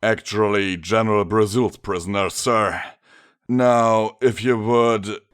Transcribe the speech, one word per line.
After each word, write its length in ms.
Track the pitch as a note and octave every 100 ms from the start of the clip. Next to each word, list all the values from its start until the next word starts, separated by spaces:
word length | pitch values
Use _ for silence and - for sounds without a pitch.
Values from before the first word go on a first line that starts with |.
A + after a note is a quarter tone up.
Actually, 760 | A2 A2 - G#2 G#2+ G2+ G2 F#2
General 480 | D#2+ A2 A2 G#2 F#2+
Brazile's 500 | G#2+ G#2+ A2 A#2 -
prisoner, 540 | - F#2 E2+ G2+ F#2+
sir. 520 | - - A2+ G2+ F2 - - _ _ _ _ _
Now, 680 | B2 B2 A#2+ A2+ A2 A2 -
if 200 | B2+ A2
you 140 | A#2 A#2+
would 640 | A2 A#2+ A#2 A2 G2+ G#2 _